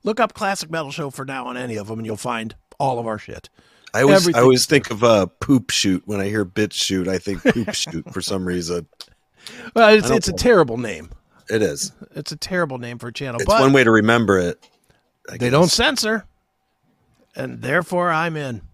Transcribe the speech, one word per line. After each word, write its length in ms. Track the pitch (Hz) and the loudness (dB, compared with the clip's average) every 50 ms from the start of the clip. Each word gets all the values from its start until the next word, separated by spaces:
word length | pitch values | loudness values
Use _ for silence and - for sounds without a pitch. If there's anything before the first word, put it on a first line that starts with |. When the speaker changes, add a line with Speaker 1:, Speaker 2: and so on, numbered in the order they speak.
| _ | _
Speaker 1:
Look 160 | 196 220 - | -4 0 0
up 140 | 233 208 - | -2 -2 -2
Classic 360 | - 214 196 196 - - 156 | -6 -4 -4 -4 -4 -8 -8
Metal 220 | 165 165 156 135 | -8 -8 -8 -8
Show 180 | 127 - 151 139 | -8 -8 -10 -10
for 120 | 131 - 135 | -8 -10 -10
now 220 | 135 135 131 123 | -10 -8 -10 -8
on 80 | 123 123 | -8 -8
any 220 | 123 127 123 113 | -8 -8 -8 -8
of 100 | 107 101 | -8 -8
them, 100 | 104 113 110 | -10 -10 -10
and 60 | 113 | -8
you'll 120 | 110 107 | -8 -8
find 380 | 101 - 127 117 113 110 110 - _ _ _ - | -8 -6 -8 -6 -6 -8 -10 -14 _ _ _ -8
all 220 | _ 147 135 127 117 | _ -4 -4 -4 -4
of 80 | 117 | -6
our 100 | 113 107 | -6 -8
shit. 300 | 107 - - - - _ - _ _ _ _ _ _ _ - - | -8 -10 -14 -18 -18 _ -20 _ _ _ _ _ _ _ -6 0
Speaker 2:
I 80 | 110 | 2
always, 160 | 131 139 190 | 6 6 6
Speaker 1:
Everything. 220 | 190 175 175 160 117 | 6 6 4 4 6
Speaker 2:
I 40 | 123 | 6
always 220 | 131 127 123 - | 6 6 4 4
think 260 | - 156 139 - - | 2 2 2 2 0
of, 100 | 117 101 117 | -4 2 4
uh, 240 | 117 113 104 95 90 _ _ | 6 6 4 4 0 _ _
Poop 320 | - - 139 127 - - | 0 2 2 2 2 -2
Shoot. 320 | - - - 101 92 87 _ | -4 -2 0 0 0 -2 _
When 140 | - 104 101 | -6 -6 -6
I 80 | 95 | -4
hear 160 | 101 107 107 101 | -4 -4 -4 -4
BitChute, 640 | 90 92 107 107 95 - - - - 98 95 90 | -4 _ -2 -2 -2 -2 -6 -4 -2 -2 -2 -2
I 100 | 92 92 87 | -2 -4 -4
think 220 | - 101 98 85 - | -4 -6 -8 -2 -2
Poop 300 | 262 - 120 120 - - | -2 -2 -2 -4 -6 -6
Speaker 1:
<laughs> 0 | |
Speaker 2:
Shoot 380 | - - - 160 - - - - | -8 -8 -8 -10 -12 -12 -10 -12
for 80 | 95 | -10
some 240 | 90 - 101 95 92 | -8 -6 -6 -6 -6
reason. 400 | 92 90 90 85 82 87 87 80 _ _ _ - _ _ _ _ _ _ _ _ - - - - 233 _ | -6 -6 -6 -6 -6 -8 -8 -10 _ _ _ -20 _ _ _ _ _ _ _ _ -20 -20 -18 -20 -4 _
Speaker 1:
Well, 160 | 233 233 214 220 | 4 6 6 6
it's, 120 | 214 196 | 6 4
Speaker 2:
I 40 | - | 2
don't 80 | - | 0
Speaker 1:
it's 100 | 226 - 190 | 0 0 -2
a 20 | |
Speaker 2:
know. 60 | 175 | -6
Speaker 1:
terrible 400 | - - 247 233 185 156 123 113 | 0 2 4 4 4 4 2 -2
name. 320 | 123 120 107 92 78 76 - - _ _ _ _ _ _ - | -8 -8 -8 -10 -12 -14 -20 -20 _ _ _ _ _ _ -4
Speaker 2:
It 120 | 107 110 | -2 0
is. 300 | 107 76 71 71 - - _ _ - _ _ | 0 -2 -2 -6 -10 -12 _ _ -20 _ _
Speaker 1:
It's 160 | 151 147 - | -12 -12 -12
a 60 | 156 | -12
terrible 400 | 147 - - 190 180 170 147 131 123 | -12 -10 -6 -4 -4 -4 -4 -6 -12
name 180 | 120 120 120 | -12 -12 -14
for 120 | 117 - 120 | -12 -14 -12
a 40 | 113 | -12
channel, 220 | - 139 131 117 120 | -10 -10 -8 -6 -4
Speaker 2:
It's 40 | - | 0
Speaker 1:
but 140 | - 208 226 | 2 4 6
Speaker 2:
one 140 | 135 135 139 | 6 6 6
way 100 | 135 123 | 6 6
to 80 | 113 | 8
remember 480 | 110 107 104 110 117 120 113 98 98 92 | 6 6 6 6 4 4 4 4 2 2
it, 180 | 87 87 - _ _ _ _ _ _ _ _ _ _ _ _ _ _ - | 2 -2 -6 _ _ _ _ _ _ _ _ _ _ _ _ _ _ -16
I 60 | - | -6
Speaker 1:
they 120 | 117 123 123 | -4 -2 2
don't 140 | 127 147 180 | 4 4 4
Speaker 2:
guess. 100 | 175 - | 4 2
Speaker 1:
censor, 520 | - 240 302 277 - - 214 220 214 - - _ _ _ _ _ _ _ _ _ _ _ _ _ _ _ _ _ _ _ _ _ | 0 0 0 0 -2 -2 -2 -4 -4 -8 -12 _ _ _ _ _ _ _ _ _ _ _ _ _ _ _ _ _ _ _ _ _
and 260 | - 131 127 123 117 | -12 -10 -10 -10 -10
therefore 480 | 113 127 143 175 170 - 180 175 175 175 | -6 -2 -2 -2 -2 -2 -4 -2 -2 0
I'm 260 | 165 156 165 175 160 | 0 -2 -2 -4 -6
in. 240 | 156 147 131 120 104 - - | -6 -8 -8 -10 -12 -14 -18